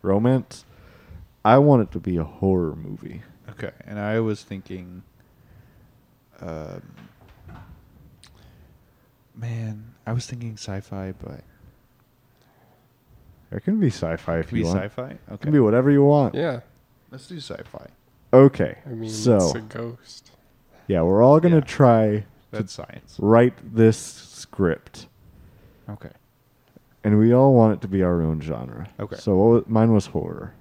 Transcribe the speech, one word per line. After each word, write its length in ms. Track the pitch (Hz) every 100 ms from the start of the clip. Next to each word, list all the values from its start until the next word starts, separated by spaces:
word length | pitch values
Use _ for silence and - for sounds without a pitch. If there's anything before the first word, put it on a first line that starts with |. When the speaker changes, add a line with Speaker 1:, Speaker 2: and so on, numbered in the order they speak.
Speaker 1:
Romance? 600 | - 101 117 131 - - _ _ - _ _ - - _
I 140 | 107 127
want 240 | 147 131
it 100 | 101
to 60 | 95
be 180 | 95 87
a 60 |
horror 520 | 80 - 98 92 82 76
movie. 480 | - - - - - _ -
Speaker 2:
Okay, 220 | - 107 - -
and 120 | 104
I 200 | 104 110
was 240 | 110 104
thinking, 580 | - 98 - 92 90 90 - _ _ _ _ - _ _ _ _ _ _ _ _
um, 400 | 87 80 78 50 - - - _ - _ - - - - _ _ - _ _ _ _ _ _ _ _ _ _ _ _ -
man, 580 | 117 113 110 107 113 _ -
I 80 |
was 120 | 120 -
thinking 280 | 120 117
sci-fi, 600 | 107 - 98 - 98 95 92
but 180 | - 69 _ _ - _ _ _ _ _ _ _ _ _ _ _ _ _ _ _ _ _ _
Speaker 1:
It 140 | -
can 160 | - 214
be 80 | 165
sci-fi 520 | - 82 82 - 85
if 60 | 78
Speaker 2:
It 40 |
can 80 | -
Speaker 1:
you 60 |
Speaker 2:
be 40 | 82
Speaker 1:
want. 100 | 92
Speaker 2:
sci-fi? 280 | 101 - 127
Speaker 1:
It 80 | - -
Speaker 2:
Okay. 60 | 107
Speaker 1:
can 80 | 147
be 60 | 151
whatever 300 | 110 117 135
you 140 | 143
want. 320 | 143 147 123 -
Speaker 3:
Yeah. 240 | 165 123 _ _ _ _ _
Speaker 2:
Let's 160 | 131 -
do 100 | 175
sci-fi. 500 | 139 - - - - _ _ _ _
Speaker 1:
Okay, 440 | 127 139 - 76 - 143
Speaker 3:
I 40 |
mean, 200 | 117 110
Speaker 1:
so 280 | 110 113 107
Speaker 3:
it's 180 | 87 -
a 60 |
ghost. 680 | 110 - 117 120 _ - _ _ _ _ _ _ -
Speaker 1:
yeah, 140 | 92
we're 220 | 82 98
all 160 | 123 151
gonna 160 | 170 160
Speaker 2:
Yeah. 60 |
Speaker 1:
try 640 | - - 131 117 110 104 101 _ _
Speaker 2:
That's 240 | 107 101 -
Speaker 1:
to 80 |
Speaker 2:
science. 320 | - - _ -
Speaker 1:
write 520 | 101 113 123 - -
this 240 | 113 113 107
script. 1120 | - - - - - - 92 - - - - _ - - - _ _ _ -
Speaker 2:
Okay. 220 | 104 - - _ _ _ _ _ _ _ _
Speaker 1:
And 160 | 104 107
we 140 | 113
all 200 | 123 135
want 200 | 127 110
it 80 | 104
to 60 | 98
be 140 | 95
our 180 | 90 87
own 200 | 80 78
genre. 480 | 76 64 64 57 - -
Speaker 2:
Okay. 160 | 104 -
Speaker 1:
So 180 | - 92
what 300 | 110 117 -
wa-, 40 |
mine 220 | 110 113
was 140 | 107 -
horror. 460 | - 87 80 123 -